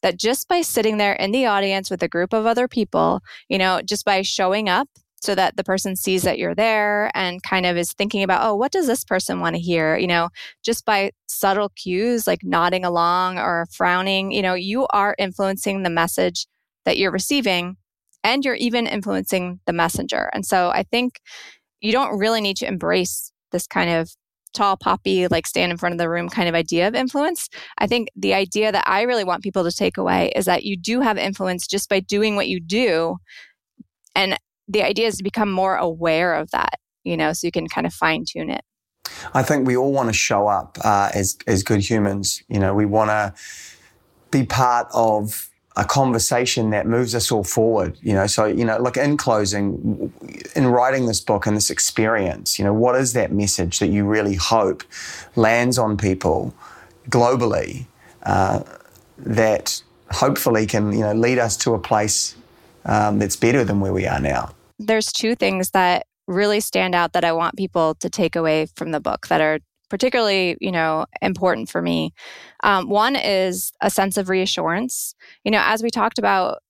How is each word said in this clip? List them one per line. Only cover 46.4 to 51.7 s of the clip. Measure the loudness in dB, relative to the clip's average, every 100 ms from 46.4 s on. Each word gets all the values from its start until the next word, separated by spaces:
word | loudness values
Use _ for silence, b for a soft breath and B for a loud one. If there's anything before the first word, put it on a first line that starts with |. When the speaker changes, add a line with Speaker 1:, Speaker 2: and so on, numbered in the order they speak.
| 0 0 0
Speaker 2:
that | 0 2
moves | 0 0 -2
us | 0
all | -2
forward, | 0 2 2 2 0 -4
you | 0
know? | 2 2
So, | 2 0
you | 2
know, | 0 0
look, | 0 0
in | 0 0
closing, | 2 2 2 0 -2 -2
w-, | -4 -4 -6 -10 -18 -18 -8 0
in | 4
writing | 4 4 2 0
this | -2
book | 0 0 2
and | 0
this | 0